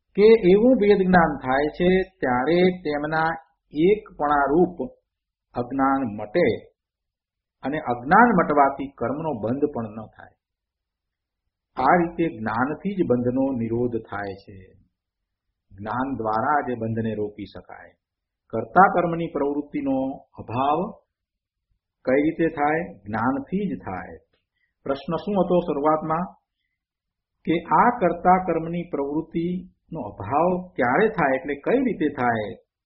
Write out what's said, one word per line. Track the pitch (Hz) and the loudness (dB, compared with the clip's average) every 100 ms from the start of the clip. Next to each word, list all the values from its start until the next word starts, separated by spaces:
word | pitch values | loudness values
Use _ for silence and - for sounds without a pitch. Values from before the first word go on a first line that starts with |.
| _ - | _ 4
કે | 214 226 175 | 8 8 8
એવું | 196 240 254 | 6 6 4
ભેદ | 202 196 | 4 4
જ્ઞાન | 185 180 160 139 | 6 4 4 0
થાય | 131 135 151 | -2 0 0
છે | - 180 185 | 0 2 2
ત્યારે | 185 _ 139 123 135 175 185 180 | 0 _ -2 0 2 2 2 0
તેમના | 151 147 147 160 160 165 - _ _ | -4 -4 -2 -2 -2 -4 -12 _ _
એકપણારૂપ | 143 170 208 - - 147 147 139 151 175 - 127 - _ _ _ _ _ | 0 2 2 -2 -4 0 2 2 4 2 0 -10 -12 _ _ _ _ _
અજ્ઞાન | 123 123 135 135 135 | -10 -6 -2 0 0
મટે | 127 104 107 175 151 - - _ _ _ _ _ _ _ _ _ | -2 -8 -4 0 0 0 -6 _ _ _ _ _ _ _ _ _
અને | 139 151 | -8 -6
અજ્ઞાન | 131 120 127 190 240 | -4 -6 4 6 6
મટવાથી | 190 156 147 143 - 135 | 6 2 4 2 0 -10
કર્મનો | - 117 139 160 | -6 -6 -4 -6
બંધ | 123 104 135 147 | -6 -4 -2 -2
પણ | 123 | -4
ન | 113 107 110 | -10 -12 -16
થાય. | - - _ _ _ _ _ _ _ _ _ _ _ _ _ _ - | -20 -20 _ _ _ _ _ _ _ _ _ _ _ _ _ _ -2
આ | 131 180 | 2 4
રીતે | 170 - 165 | 2 -2 -4
જ્ઞાનથી | 110 107 110 135 151 190 196 | -4 -4 -2 -2 -4 -6 -2
જ | |
બંધનો | 135 123 120 127 135 | 0 0 0 -2 -2
નિરોધ | 127 113 117 123 117 | -2 -4 -2 -2 -4
થાય | - 101 101 95 | -8 -10 -10 -12
છે. | - 95 92 95 _ _ _ _ _ _ _ _ _ | -16 -20 -20 -20 _ _ _ _ _ _ _ _ _
જ્ઞાન | 95 104 120 135 123 | -14 -8 -6 -4 -4
દ્વારા | 110 110 127 147 | -2 -2 0 0
જ | 127 | -2
એ | 120 | -4
બંધને | 113 113 113 104 | -4 -4 -4 -4
રોકી | 104 - 98 | -6 -8 -16
શકાય. | 90 - 95 85 _ _ _ _ _ _ | -16 -20 -20 -20 _ _ _ _ _ _
કર્તા | 113 - 180 190 | -8 0 4 6
કર્મની | 185 170 165 165 | 4 -2 -2 -4
પ્રવૃત્તિનો | 147 143 143 143 147 139 135 135 139 - - | -4 -4 -4 -6 -6 -4 -2 -4 -8 -16 -18
અભાવ | 110 113 139 156 208 - _ _ _ _ _ _ _ _ _ _ - | -8 -4 0 0 -4 -10 _ _ _ _ _ _ _ _ _ _ -2
કઈ | 135 | 0
રીતે | 151 156 165 | 0 0 -2
થાય? | 147 147 160 175 - | 0 -2 -2 -6 -12
જ્ઞાનથી | 98 107 120 139 139 185 196 | -8 -4 -2 -2 -4 -4 -4
જ | 127 | -6
થાય. | - 92 87 80 _ _ _ _ _ _ 135 | -10 -12 -12 -18 _ _ _ _ _ _ -6
પ્રશ્ન | 135 - 160 | -6 -4 -6
શું | - 202 | -2 -2
હતો | 180 175 | 2 0
શરૂઆતમાં? | 170 139 147 156 156 160 185 - _ _ _ _ _ _ _ _ _ _ - | 0 0 0 0 0 -4 -4 -10 _ _ _ _ _ _ _ _ _ _ -4
કે | 160 - 156 | -2 0 2
આ | 220 240 | 2 2
કર્તા | 180 165 180 185 | 0 0 2 2
કર્મની | 185 165 165 170 170 | 2 -4 -4 -6 -6
પ્રવૃત્તિનો | - 139 151 160 165 175 180 180 _ - 165 | -4 -4 -4 -6 -4 -4 -6 -10 _ -16 -12
અભાવ | 104 101 101 143 175 180 180 | -12 -10 -4 0 2 0 -4
ક્યારે | - 123 139 220 | -2 0 2 2
થાય, | 214 147 131 | 2 0 0
એટલે | 147 143 | -4 -6
કઈ | - 233 | 0 0
રીતે | 254 190 151 | 0 -2 -2
થાય? | 139 123 113 104 - _ _ | 0 0 0 -4 -10 _ _